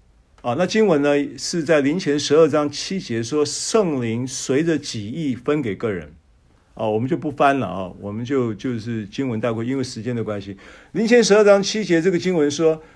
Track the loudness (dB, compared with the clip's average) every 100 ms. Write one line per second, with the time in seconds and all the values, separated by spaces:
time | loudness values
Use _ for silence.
0 | _ _ _ _ -4 0 0 4 4 4
1 | 4 2 0 -6 -6 -4 2 2 4 0
2 | 0 -2 4 4 6 4 -2 -4 -6 -6
3 | -4 -6 -2 -2 -2 -2 0 2 2 0
4 | -2 -4 -4 -6 0 0 2 -2 -4 -10
5 | -8 -6 -6 -4 -2 -2 -2 -4 -4 -4
6 | -8 -20 _ _ _ _ _ -6 -2 -2
7 | 0 -2 -4 2 2 2 -2 -6 -10 -10
8 | -10 -8 -2 -2 -2 -4 -6 -6 -6 -8
9 | -8 -6 -4 -2 -2 -4 -4 -4 -6 -8
10 | -6 -6 -6 -8 -10 -16 -20 -20 -10 -4
11 | 4 4 6 6 6 6 4 -4 0 2
12 | 2 0 0 2 0 2 2 2 -6